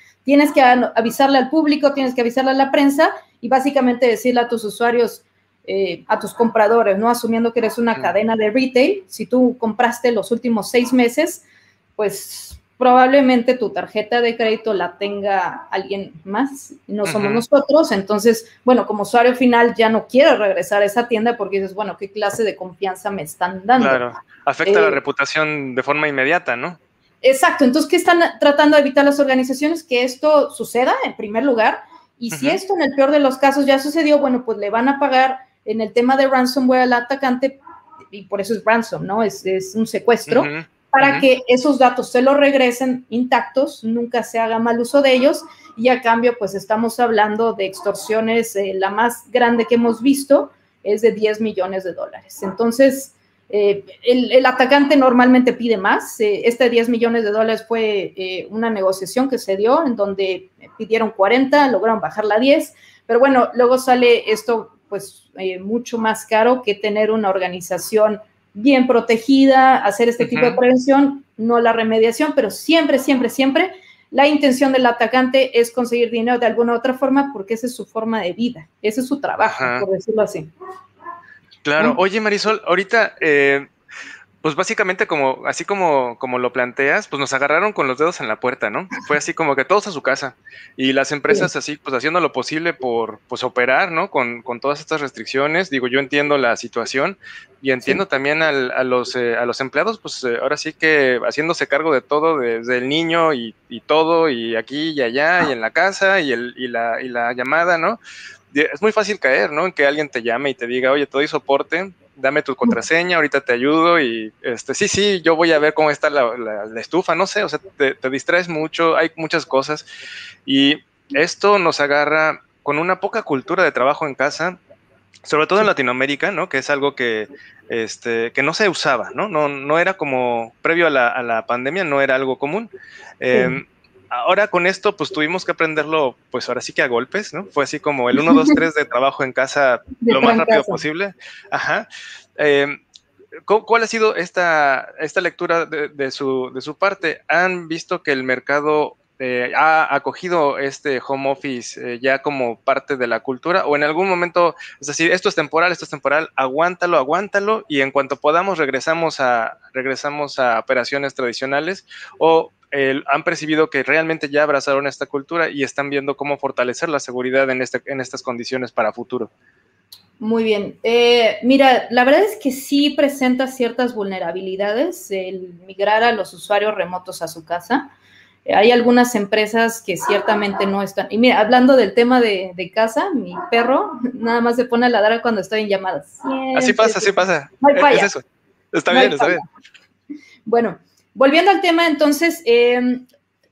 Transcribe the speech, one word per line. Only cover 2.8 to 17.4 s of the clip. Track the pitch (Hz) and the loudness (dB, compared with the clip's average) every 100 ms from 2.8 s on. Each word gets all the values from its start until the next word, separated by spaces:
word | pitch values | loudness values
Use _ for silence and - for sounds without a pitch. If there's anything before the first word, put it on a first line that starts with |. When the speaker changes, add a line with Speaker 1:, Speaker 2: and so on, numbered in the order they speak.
| 277 277 349 - - _ | 4 4 2 0 -12 _
Speaker 1:
y | 233 | 0
básicamente | 269 277 277 247 240 247 | 2 2 2 2 2 2
decirle | 214 247 247 | 2 2 2
a | 240 | 0
tus | 226 | -2
usuarios, | 214 - 240 240 233 - _ _ _ _ - | -6 -2 0 2 0 -4 _ _ _ _ -6
eh, | 190 190 165 - | -2 -2 -4 -4
a | 214 | -4
tus | 208 | -4
compradores, | - 233 226 208 233 208 196 | -2 0 4 4 4 4 2
¿no? | 226 | 2
Asumiendo | 240 220 226 233 | 0 0 0 0
que | 233 | 0
eres | 214 226 | -2 0
una | 233 | -2
Speaker 2:
Ujú. | 214 | 0
Speaker 1:
cadena | 185 190 220 | 0 0 0
de | 226 214 | 0 0
retail, | 240 254 247 302 403 - | 0 2 4 2 0 -8
si | - 220 | -12 -2
tú | 254 247 247 | 2 2 0
compraste | 226 214 233 226 247 | -4 0 0 0 -2
los | 226 185 | -2 -2
últimos | 226 240 226 190 | -4 0 -2 0
seis | 247 240 | 0 2
meses, | 254 240 294 320 - _ _ _ _ _ | 2 2 2 -2 -4 _ _ _ _ _
pues | - 202 196 - - - - _ - | -4 -4 -4 -12 -16 -18 -20 _ 0
probablemente | 247 247 254 277 254 254 240 | 4 6 6 6 6 4 2
tu | 254 196 | 0 -2
tarjeta | 180 185 214 208 240 | -6 -6 -6 -2 0
de | 233 233 | 0 0
crédito | 220 220 226 | -2 -2 -2
la | 196 175 - | -2 -4 -6
tenga | 202 202 202 196 175 - - | -8 -4 -2 -2 -2 -8 -8
alguien | 196 190 196 185 - | -8 -6 -8 -10 -16
más, | 196 208 269 - - - - | -8 -4 -4 -6 -18 -20 -10
y | |
no | 208 196 | -6 -4
somos | 214 202 | -2 -2
Speaker 2:
Ujú. | |
Speaker 1:
nosotros. | 226 | -2